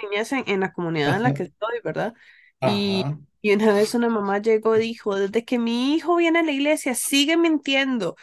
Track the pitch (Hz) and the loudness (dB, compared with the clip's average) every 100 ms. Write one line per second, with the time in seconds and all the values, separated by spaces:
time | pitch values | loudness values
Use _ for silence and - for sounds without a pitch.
0 | 208 208 220 269 - 196 185 - 170 160 | -6 -4 -4 -4 -2 -2 -2 -4 -4 0
1 | 143 185 240 139 180 - 220 466 165 156 | 0 0 0 -2 -6 -8 -6 -6 -6 -4
2 | 196 233 - - _ _ - 202 202 190 | -6 -8 -20 -20 _ _ -2 0 0 -2
3 | 143 151 - _ 214 202 220 202 208 240 | -2 -6 -12 _ 0 2 4 4 2 0
4 | 233 220 196 202 220 220 220 220 226 226 | 0 0 -2 -2 2 2 2 2 0 -4
5 | 214 196 196 226 233 240 233 233 262 320 | -4 -2 0 -2 -2 0 0 0 0 0
6 | 302 349 339 330 320 269 285 311 285 240 | 2 2 2 2 0 0 0 0 -2 -4
7 | - 277 285 339 339 302 285 269 269 247 | 0 2 2 2 2 2 0 0 0 -2
8 | 175 - | -4 -6